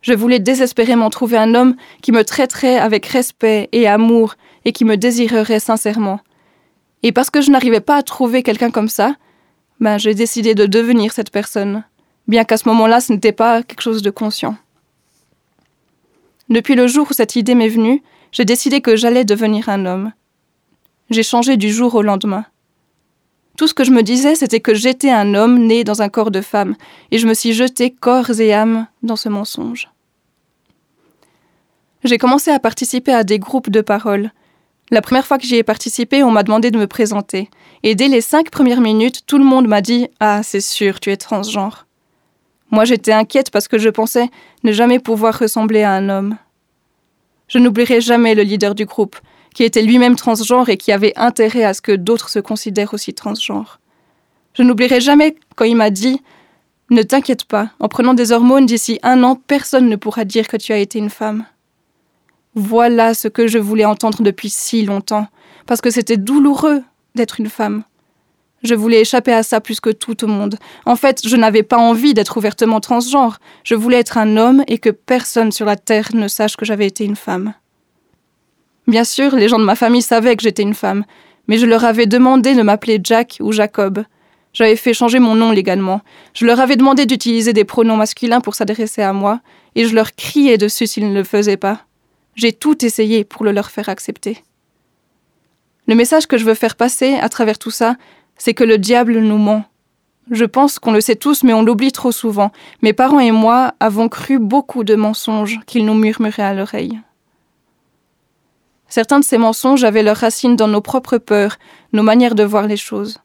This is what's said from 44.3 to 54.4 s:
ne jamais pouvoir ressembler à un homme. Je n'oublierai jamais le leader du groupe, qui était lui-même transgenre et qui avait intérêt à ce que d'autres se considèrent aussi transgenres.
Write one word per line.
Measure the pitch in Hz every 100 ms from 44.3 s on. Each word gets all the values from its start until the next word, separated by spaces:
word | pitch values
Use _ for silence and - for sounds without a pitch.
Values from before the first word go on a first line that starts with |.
| _ _ _
ne | 233
jamais | 208 240 247
pouvoir | 247 220 220 220
ressembler | 220 - 220 220
à | 208
un | 190 196
homme. | 196 196 214 _ _ _ _ _ _ _ _ _ _ _
Je | 262
n'oublierai | 247 208 240 240
jamais | 233 240 233
le | 214
leader | 202 208 202
du | 208 208
groupe, | - 202 - _ _ _
qui | -
était | 226 233
lui-même | 220 247 247
transgenre | 240 - 220 214 247 247
et | 196
qui | -
avait | 196 208 -
intérêt | 240 233 220 247
à | 214
ce | 190
que | -
d'autres | 196 175 233 -
se | 208
considèrent | 202 220 220 202 208
aussi | 208 -
transgenres. | - 208 214 - 202 214 - _ _ _ _ _ _